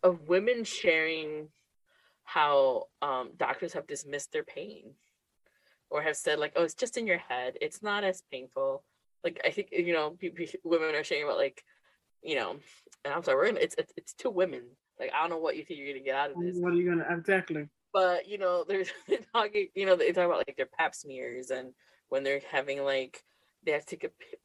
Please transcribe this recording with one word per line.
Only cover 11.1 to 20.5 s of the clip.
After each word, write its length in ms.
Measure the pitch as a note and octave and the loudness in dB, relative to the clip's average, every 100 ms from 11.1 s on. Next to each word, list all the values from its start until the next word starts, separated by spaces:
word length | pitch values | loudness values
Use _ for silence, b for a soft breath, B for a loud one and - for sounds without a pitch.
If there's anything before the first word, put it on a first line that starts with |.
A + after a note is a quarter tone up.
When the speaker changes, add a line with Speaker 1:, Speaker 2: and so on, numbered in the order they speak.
| D3+ | -2
Speaker 1:
about, 140 | D3 A2+ | 0 0
like, 260 | C#3 - _ _ _ _ _ _ | 0 -2 _ _ _ _ _ _
you 140 | - C#3+ | -4 -2
know, 200 | G2+ A2+ - b _ _ C#3+ | -2 -6 -14 b _ _ -6
and 80 | |
I'm 80 | C#3+ | -4
sorry, 160 | E3 C3+ | 2 4
we're 80 | F#3+ | 4
gonna, 140 | G#3 | 2
it's, 140 | D#3 - | 0 0
it's, 140 | - - | -6 -8
it's 160 | - | -18
two 160 | - C4 | -6 -4
women. 360 | F#3 F3+ C3 A#2+ C3 _ _ | 2 0 0 -14 _ _ _
Like, 120 | C3 | -6
I 60 | D3 | -2
don't 80 | E3 | -2
know 80 | E3 | -2
what 180 | D#3+ D#3 | -2 -4
you 80 | |
think 160 | D3 D#3 | -6 -10
you're 80 | C#3 | -8
gonna 100 | C3+ | -8
get 100 | C3+ | -4
out 160 | C3+ C#3 | -2 -2
of 100 | C#3+ | -2
this. 140 | F3 F3+ | -4 0
Speaker 2:
What 160 | F3 | 2
are 20 | F3 | 4
you 140 | F3+ | 4
gonna, 160 | E3+ D#3+ E3+ | 2 0 -2
exactly. 540 | E3 F#3+ F3+ D#3 D3 _ _ | 2 2 2 -6 -6 _ _
Speaker 1:
But, 340 | F#3+ F#3 F3 F#3 | 2 4 2 -2
you 80 | G3+ | -2
know, 280 | F#3+ F3+ D#3 | 0 0 0
they're, 160 | G3 F3+ - | -2 -2 -8
<laughs> 120 | - | -2
they're 120 | G4+ - | -2 0
talking, 340 | A#3 G#3 G#3 G3 | 0 2 0 -2
you 120 | - G3 | -2 4
know, 100 | F3+ | 4
they 160 | D3+ | 4
talk 140 | F3 F3 | 4 4
about, 180 | E3+ | 2
like, 100 | - | -2